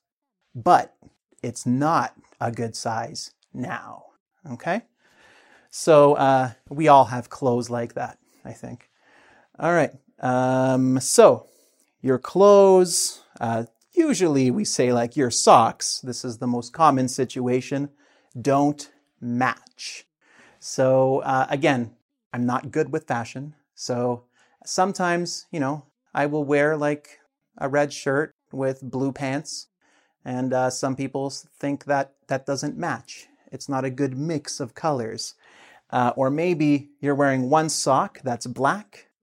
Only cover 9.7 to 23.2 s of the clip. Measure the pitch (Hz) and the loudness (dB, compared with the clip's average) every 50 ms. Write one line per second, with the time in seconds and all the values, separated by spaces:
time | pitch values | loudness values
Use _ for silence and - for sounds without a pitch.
9.7 | 175 170 143 120 - - _ _ _ _ - 131 127 127 127 127 127 131 131 131 | 2 2 0 0 -4 -10 _ _ _ _ -4 0 0 2 2 2 2 2 2 2
10.7 | 131 127 131 131 131 131 131 - - - 220 170 123 113 - - _ _ _ _ | 2 2 2 2 2 0 0 2 6 8 10 8 8 6 0 -10 _ _ _ _
11.7 | _ _ _ _ _ _ - 131 131 123 - - - 175 196 202 202 202 196 196 | _ _ _ _ _ _ -2 -2 0 0 -2 -4 2 4 6 8 8 8 8 8
12.7 | 190 185 185 175 - - - - - - - _ _ - 117 117 117 113 117 - | 6 6 4 4 0 -2 -4 -4 -6 -12 -18 _ _ -8 -6 -4 -4 -4 -6 -8
13.7 | _ _ _ _ _ 359 330 302 233 165 180 165 143 139 131 127 123 208 214 - | _ _ _ _ _ 0 2 2 2 2 2 2 2 2 2 2 0 0 -2 -4
14.7 | - - 131 123 123 120 120 120 - 151 135 120 - - - 226 185 127 113 - | -2 0 0 2 2 0 0 -2 -2 -2 -2 0 0 2 6 6 8 8 6 4
15.7 | - - - - - - - 127 120 - - 127 113 110 131 123 120 120 120 - | 0 -4 -8 -8 -8 -8 -8 -10 -10 -10 -8 -10 -8 -6 -4 -4 -4 -4 -6 -10
16.7 | - - 160 151 135 131 131 123 - - 131 117 - 135 123 123 123 131 123 - | -4 2 2 2 4 2 0 -2 -2 -4 -4 -4 -4 -6 -2 -2 -2 -2 -2 -4
17.7 | 139 135 143 143 - _ _ _ _ _ _ _ _ 127 110 143 139 139 143 147 | -4 -6 -6 -6 -10 _ _ _ _ _ _ _ _ -6 -2 0 2 2 2 2
18.7 | 147 147 - - _ _ _ _ _ _ 123 120 120 123 127 123 113 - _ _ | 0 -4 -8 -18 _ _ _ _ _ _ -10 -6 -4 -2 -2 -2 -4 -6 _ _
19.7 | _ - - - - - - _ _ _ _ _ _ _ - - _ _ - - | _ -18 -16 -16 -16 -16 -20 _ _ _ _ _ _ _ -20 -20 _ _ -16 -10
20.7 | - - 131 131 131 131 131 131 131 139 - 135 135 131 131 - 147 139 147 156 | -4 0 2 2 4 4 4 4 2 0 0 -2 -2 -2 -2 -2 -2 0 0 0
21.7 | 139 120 120 113 - _ _ _ _ _ _ _ - 120 120 123 123 131 - 127 | 0 0 -2 -6 -10 _ _ _ _ _ _ _ -6 -4 -2 -2 -2 -4 -6 -6
22.7 | - 151 120 131 147 156 - - 135 120 | -4 -4 -4 -2 -4 -8 -6 -4 -6 -6